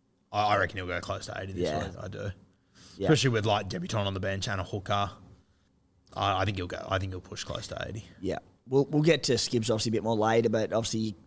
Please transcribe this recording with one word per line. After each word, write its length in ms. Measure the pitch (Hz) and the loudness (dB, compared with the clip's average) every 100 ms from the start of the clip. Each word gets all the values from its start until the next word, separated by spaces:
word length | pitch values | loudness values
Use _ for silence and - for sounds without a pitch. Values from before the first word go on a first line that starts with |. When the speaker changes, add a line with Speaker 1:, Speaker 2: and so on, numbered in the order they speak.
| _ _ _ | _ _ _
Speaker 1:
I, 220 | 104 104 | 0 4
I 40 | 104 | 4
reckon 180 | 90 98 | 2 -2
he'll 80 | 90 | -6
go 140 | 87 | -4
close 260 | - 98 - | -4 -6 -6
to 120 | - | -8
eighty 120 | 98 | -6
this 120 | 92 | -2
Speaker 2:
Yeah. 200 | 85 76 | -2 -2
Speaker 1:
week, 80 | - - | -4 -8
I 80 | 95 | -10
do. 220 | 101 101 - - _ _ - - - | -8 -8 -8 -14 _ _ -20 -20 -2
Speaker 2:
Yeah. 100 | 98 | 4
Speaker 1:
Especially 220 | 151 135 | 4 4
with, 140 | 113 | 2
like, 240 | 107 104 98 | 2 2 0
debutant 380 | 95 - 110 101 | -6 -4 -2 -2
on 80 | |
the 60 | 95 | -2
bench 280 | 95 98 98 | -2 -4 -4
and 100 | 95 | -4
a 60 | |
hooker. 460 | 92 104 - 101 98 - - - _ _ _ _ _ _ _ | -4 -6 -2 0 0 -4 -18 -20 _ _ _ _ _ _ _
I, 260 | - 98 92 | -2 0 2
I 40 | 98 | 0
think 100 | 95 | -2
he'll 100 | 90 | -6
go, 160 | 92 - | -8 -2
I 100 | 95 | -2
think 140 | 95 | -2
he'll 80 | 92 | -8
push 240 | - - | -10 -10
close 220 | - - - | -8 -8 -8
to 180 | - - | -8 -8
eighty. 200 | 110 - - | -8 -12 -8
Speaker 2:
Yeah. 180 | 95 - - _ - | -4 -4 -8 _ 0
We'll, 180 | 131 143 | 2 4
we'll 160 | 147 | 4
get 220 | 151 151 | 4 4
to 140 | - 120 | 4 2
Skibbs 320 | - 123 110 | 2 0 2
obviously 200 | 110 113 | 0 2
a 20 | |
bit 100 | 110 | 0
more 140 | 110 113 | 2 2
later, 320 | 107 117 117 | 4 6 4
but 240 | 110 107 | 2 2
obviously 420 | 107 110 113 110 104 | 0 0 -2 -2 -6